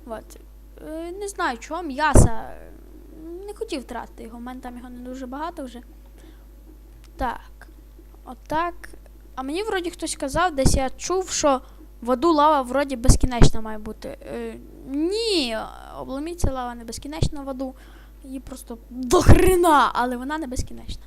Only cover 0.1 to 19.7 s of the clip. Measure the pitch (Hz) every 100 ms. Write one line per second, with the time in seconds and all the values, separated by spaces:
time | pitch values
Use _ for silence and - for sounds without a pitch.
0.1 | 220 226 - - - - - 302 320 339
1.1 | 381 403 403 339 233 - 320 349 262 302
2.1 | 269 247 226 208 - 82 - - - -
3.1 | 311 320 349 403 403 427 320 - 233 -
4.1 | - 226 233 240 254 254 247 247 247 247
5.1 | 254 254 269 320 349 262 240 - - -
6.1 | - - - - - - - - - -
7.1 | - 262 - - - - - - - -
8.1 | - - 247 - 302 349 339 - - -
9.1 | - - - 262 320 440 392 349 - 320
10.1 | - 277 285 359 285 262 277 262 - -
11.1 | 359 370 - 302 262 - - - - 233
12.1 | 247 330 311 294 302 247 262 285 233 254
13.1 | - 254 240 - 247 220 214 214 214 -
14.1 | - - 233 233 226 240 - - 277 330
15.1 | 415 466 370 247 220 - 62 67 135 143
16.1 | 262 311 339 - 262 247 240 233 226 277
17.1 | 311 320 302 269 262 262 262 - - -
18.1 | - 277 262 - 254 - 233 - 247 254
19.1 | 349 330 330 370 370 349